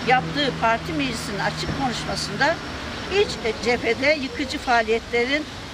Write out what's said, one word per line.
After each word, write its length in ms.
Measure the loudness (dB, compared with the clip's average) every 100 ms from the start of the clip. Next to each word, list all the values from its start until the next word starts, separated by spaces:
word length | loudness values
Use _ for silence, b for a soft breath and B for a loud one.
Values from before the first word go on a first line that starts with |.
| 2
yaptığı 440 | 4 4 0 0 2
parti 320 | 2 2 0
meclisinin 460 | -2 -2 -2 -4 -2
açık 420 | -2 -2 -4 -2
konuşmasında 760 | 0 -2 -4 -4 -4 0 2 2 -4 -8 -8 -8 -2
iç 140 | 2 2 2 -2 -2
cephede 540 | 0 0 2 2 4 2
yıkıcı 360 | 0 -4 -4 -4
faaliyetlerin 840 | 2 2 4 2 2 0 2 0 -2 -8 -12